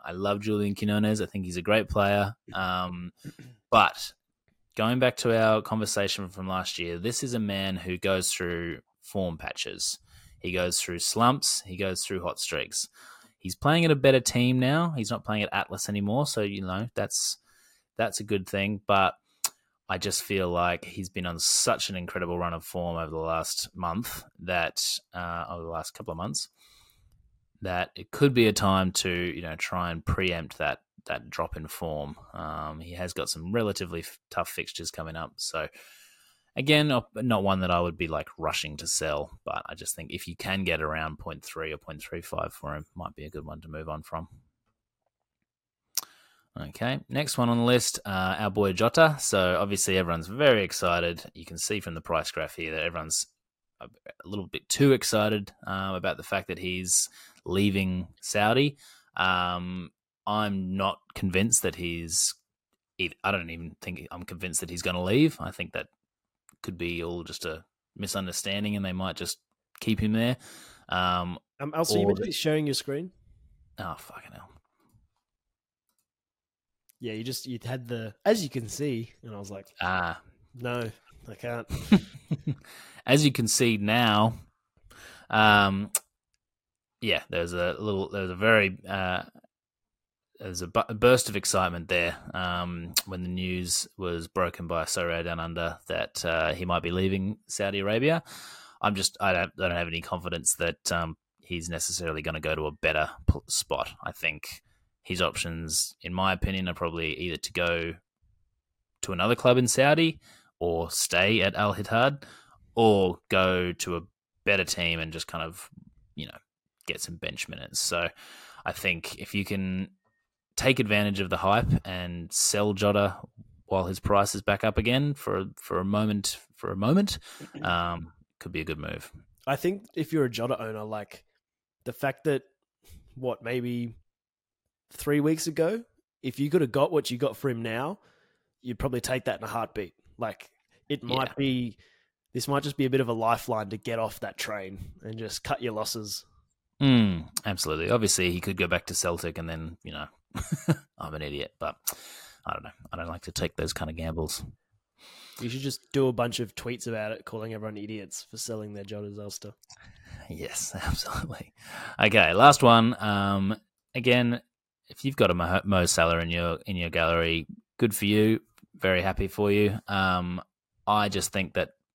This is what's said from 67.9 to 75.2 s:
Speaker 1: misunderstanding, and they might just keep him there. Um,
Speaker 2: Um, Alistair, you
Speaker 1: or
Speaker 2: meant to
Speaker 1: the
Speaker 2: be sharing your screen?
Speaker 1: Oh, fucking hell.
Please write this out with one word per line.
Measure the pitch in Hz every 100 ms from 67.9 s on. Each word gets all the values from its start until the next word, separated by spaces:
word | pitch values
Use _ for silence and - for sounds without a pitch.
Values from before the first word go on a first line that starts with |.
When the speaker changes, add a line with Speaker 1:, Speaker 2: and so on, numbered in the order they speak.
| -
Speaker 1:
misunderstanding, | 101 98 92 - 98 101 104
and | 104
they | 95
might | 92 95
just | - 90 - _ _ _ -
keep | 113 107
him | 107
there. | 110 120 131 - - - - -
Um, | 90 90 90 87 87 - -
Speaker 2:
Um, | 143
Alistair, | 151 165 208
you |
Speaker 1:
or | 202
Speaker 2:
meant | 190
to |
Speaker 1:
the | 190
Speaker 2:
be |
sharing | - 156 156 151
your |
screen? | 131 - 143 180 - _ _ _ _ _ -
Speaker 1:
Oh, | 92 76
fucking | - - -
hell. | - - - _ _ _ _ _ _